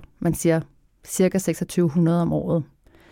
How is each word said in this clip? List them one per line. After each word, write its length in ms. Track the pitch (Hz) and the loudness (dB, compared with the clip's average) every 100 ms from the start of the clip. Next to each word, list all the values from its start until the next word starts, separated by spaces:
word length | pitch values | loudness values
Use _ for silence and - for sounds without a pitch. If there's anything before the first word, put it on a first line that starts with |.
| - - | -8 -4
Man 140 | - | -2
siger 280 | 160 170 160 143 _ _ _ - | 0 2 0 -2 _ _ _ -8
cirka 300 | - 185 190 | 0 0 0
seksogtyve 520 | - 160 - - 170 | -2 -4 -4 0 0
hundrede 320 | 160 165 170 | 2 2 2
om 120 | 165 | 0
året. 300 | 156 185 170 143 _ _ _ _ | -2 -2 -2 -4 _ _ _ _